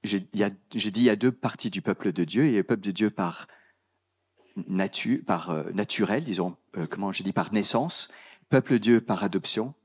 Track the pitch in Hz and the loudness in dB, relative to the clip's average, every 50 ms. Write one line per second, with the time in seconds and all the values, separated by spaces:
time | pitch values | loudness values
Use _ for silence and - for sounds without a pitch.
0 | - 104 101 98 92 - - 104 104 101 98 - _ _ - 113 107 107 95 113 | -2 0 -2 -2 -2 -4 -2 0 0 0 -2 -8 _ _ -6 -4 -4 -2 2 4
1 | 123 120 107 101 117 127 123 _ - 120 - - - 113 90 98 - - 95 - | 4 4 4 4 2 0 0 _ -6 -6 -6 -4 -8 -6 -6 -4 -2 -4 -4 -2
2 | - 104 80 92 87 78 80 113 147 156 117 101 90 - 117 104 95 101 92 87 | -2 -2 0 0 -2 0 2 2 2 4 4 2 2 0 -2 -2 -2 -6 0 0
3 | 107 104 - - 92 85 82 - - _ - _ _ _ _ _ _ _ _ _ | 0 0 0 -2 -4 -4 -4 -8 -16 _ -20 _ _ _ _ _ _ _ _ _
4 | _ _ _ _ _ _ _ _ _ _ _ 98 87 - 95 95 95 - - - | _ _ _ _ _ _ _ _ _ _ _ -10 -6 -2 0 0 0 0 -2 -4
5 | - 113 123 - - - 95 82 - 90 82 78 - 85 92 98 104 - - - | 0 0 0 0 2 0 0 0 0 -2 -4 -4 -2 -4 -2 -4 -2 -2 0 0
6 | 107 90 104 131 165 - 95 90 90 90 90 _ _ _ - - - 151 - - | 0 2 2 -2 -2 -2 -2 -2 -2 -2 -4 _ _ _ -8 -6 -6 -6 -6 -6
7 | 101 98 95 - 95 95 - - 85 - 104 107 98 - - 120 139 170 - - | -6 -4 -4 -4 -4 -2 -2 -2 -2 0 0 -2 0 2 0 0 0 0 -2 -2
8 | - - - - - - - _ _ _ - 131 123 - 123 113 101 113 120 113 | -4 -4 -10 -20 -20 -20 -20 _ _ _ 2 4 4 4 2 4 6 6 6 6
9 | 113 - 104 87 101 95 87 95 - - - 110 110 131 147 _ | 4 0 -2 -2 -2 -2 -2 -2 -2 0 -2 -2 -4 -6 -8 _